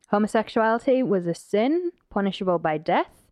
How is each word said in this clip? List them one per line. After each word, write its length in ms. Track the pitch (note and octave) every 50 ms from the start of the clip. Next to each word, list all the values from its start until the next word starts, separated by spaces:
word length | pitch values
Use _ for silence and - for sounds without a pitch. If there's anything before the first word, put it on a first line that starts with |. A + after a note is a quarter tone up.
| _ _
homosexuality 920 | - G#3 G#3+ G#3 - A3+ G#3+ - - A#3+ A3 A3 A3+ A#3 - - B3+ C4 C4
was 220 | - G3+ F#3+ F3 E3+
a 60 | E3+
sin, 560 | - - - - G3+ A3 C4+ D4+ F4 F4+ E4+ - _ _ _
punishable 480 | - G#3 G3 G3 F3+ - G3+ F#3 F3+ E3+
by 180 | E3 D#3+ D#3 D#3
death 340 | D#3+ - E3+ A#3+ E4+ - - _ _ _